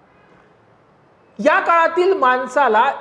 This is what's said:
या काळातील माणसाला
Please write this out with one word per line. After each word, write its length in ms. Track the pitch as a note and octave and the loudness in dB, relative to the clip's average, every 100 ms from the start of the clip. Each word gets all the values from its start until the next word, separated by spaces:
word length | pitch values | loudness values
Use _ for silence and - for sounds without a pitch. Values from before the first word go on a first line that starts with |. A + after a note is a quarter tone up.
| _ _ _ _ _ _ _ _ _ _ _ _ _ - | _ _ _ _ _ _ _ _ _ _ _ _ _ -4
या 200 | A3 F4+ | 0 0
काळातील 540 | F4+ E4+ E4 F4 F4+ | 0 0 0 0 -2
माणसाला 760 | F#4+ C4 B3+ C4 D4 C4+ G#3+ C4+ C4+ | 0 0 -2 -4 -2 0 2 0 -2